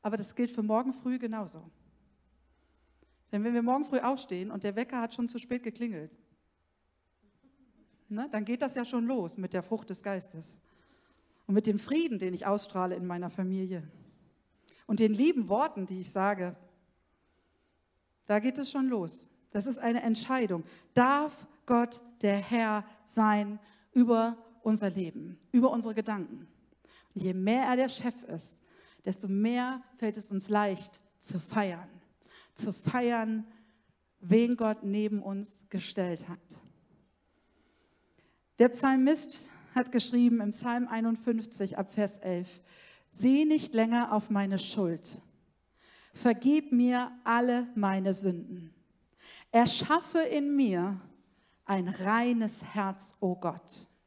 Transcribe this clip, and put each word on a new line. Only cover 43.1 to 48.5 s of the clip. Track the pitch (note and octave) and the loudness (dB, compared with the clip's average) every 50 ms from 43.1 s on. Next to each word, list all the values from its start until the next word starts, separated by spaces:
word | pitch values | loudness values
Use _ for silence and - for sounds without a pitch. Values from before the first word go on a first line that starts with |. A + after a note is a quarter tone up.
„Sieh | - - - B3+ C4+ C#4+ D#4 | -8 2 4 6 6 6 6
nicht | D#4 D#4 D4+ - - - | 4 4 2 2 0 2
länger | A3 A3 A3+ A#3 A#3+ A#3+ - | 2 2 4 4 2 2 2
auf | G#3+ G#3+ G#3 - | 0 0 0 0
meine | G#3 G3+ G3 G3 G3 F#3 | 0 0 0 0 -2 -2
Schuld. | F#3+ - - - G3 E3+ F3 - - - - - - _ _ _ _ _ _ _ _ _ _ _ _ _ - - - _ _ | -4 -4 -2 -2 0 0 -2 -4 -8 -14 -16 -16 -20 _ _ _ _ _ _ _ _ _ _ _ _ _ -20 -20 -20 _ _
Vergib | - - B3 A#3 A#3+ A#3+ C4 D4 D#4 D4 D4 | 0 2 2 2 4 4 4 4 4 2 2
mir | B3+ A#3+ B3 B3 B3 B3 B3 B3 B3 - - | 2 4 4 4 2 0 -2 -4 -8 -8 0
alle | A#3+ A#3 A#3+ B3 B3 A#3+ B3 B3 A#3+ B3 | 2 2 4 4 2 2 0 -2 -4 -2
meine | A3 G3+ G3 F#3+ F#3+ F#3+ G3 F#3+ | 0 0 2 2 2 0 0 0
Sünden. | G3 G3 F#3+ F3 E3+ - - | 0 0 -2 -2 -2 -6 -10